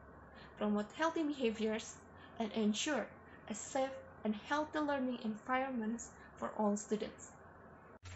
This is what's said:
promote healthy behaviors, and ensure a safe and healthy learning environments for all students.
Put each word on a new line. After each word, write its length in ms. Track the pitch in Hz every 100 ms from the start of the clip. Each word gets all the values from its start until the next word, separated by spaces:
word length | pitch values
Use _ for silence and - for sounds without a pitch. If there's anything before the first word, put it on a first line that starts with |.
| - - - - - -
promote 340 | 214 208 208 -
healthy 260 | 320 330
behaviors, 720 | 302 277 233 208 214 214 - - - - - -
and 120 | 220
ensure 540 | - 208 214 311 269 202 - - - -
a 40 |
safe 360 | 214 - 269 269 - - -
and 120 | 214 214 -
healthy 300 | 294 302 311
learning 400 | 294 285 254 240
environments 840 | 220 214 - 262 269 247 214 233 - - - -
for 120 | 233 -
all 180 | 214 208
students. 540 | - 208 - - - - - - - - - - -